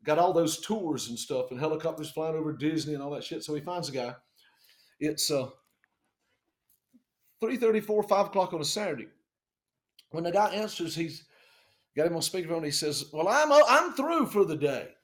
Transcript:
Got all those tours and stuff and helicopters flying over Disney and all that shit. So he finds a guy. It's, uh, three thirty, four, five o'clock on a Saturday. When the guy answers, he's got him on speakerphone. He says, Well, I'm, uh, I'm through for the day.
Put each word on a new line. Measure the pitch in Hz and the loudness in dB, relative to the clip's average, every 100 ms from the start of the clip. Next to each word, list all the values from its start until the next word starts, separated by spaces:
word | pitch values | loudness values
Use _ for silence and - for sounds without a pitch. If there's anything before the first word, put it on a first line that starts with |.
Got | - 151 | 0 4
all | 175 | 4
those | 170 165 - | 4 2 0
tours | - 220 175 139 113 | -4 -4 -2 -4 -6
and | 120 | -10
stuff | - 131 127 | -6 -4 -4
and | 127 | -4
helicopters | 156 156 160 156 151 | -4 -2 -4 -6 -10
flying | - 160 160 | -6 -4 -4
over | 156 | -4
Disney | 151 147 160 139 | -4 -2 -2 -4
and | 147 | -8
all | 139 | -8
that | 147 | -10
shit. | 123 160 | -8 -10
So | - | -8
he | 151 | -8
finds | 147 180 143 | -6 -6 -6
a | |
guy. | 131 120 127 _ _ _ _ _ _ _ _ | -6 -6 -10 _ _ _ _ _ _ _ _
It's, | 151 151 - | -4 -2 0
uh, | 147 131 - _ _ _ _ _ _ _ _ _ _ _ _ _ _ _ _ _ _ | 0 -2 -10 _ _ _ _ _ _ _ _ _ _ _ _ _ _ _ _ _ _
three | 226 254 | -4 0
thirty, | 233 220 | 2 2
four, | 208 214 | 2 0
five | 208 196 202 | 2 2 2
o'clock | 196 180 | 2 0
on | 170 | 0
a | |
Saturday. | 147 - 208 147 110 _ _ _ _ _ _ _ _ _ - | -4 -4 -4 -6 -10 _ _ _ _ _ _ _ _ _ -14
When | 156 | -6
the | 170 | -2
guy | 175 208 | 2 2
answers, | 190 214 - 165 | 0 -6 -6 -6
he's | 151 165 - - _ _ _ _ _ _ - | -4 -6 -8 -18 _ _ _ _ _ _ -2
got | 160 | -2
him | 170 | 0
on | |
speakerphone. | - 185 170 165 | -4 -4 -4 -4
He | 156 | -2
says, | 143 156 143 147 | -2 -2 -4 -6
Well, | 151 170 | -2 2
I'm, | 247 202 | 4 6
uh, | 277 202 | 8 10
I'm | 262 349 | 8 4
through | 247 277 339 247 | 0 0 2 2
for | 208 | 4
the | 185 156 | 2 4
day. | 143 127 - - | 0 -2 -6 -16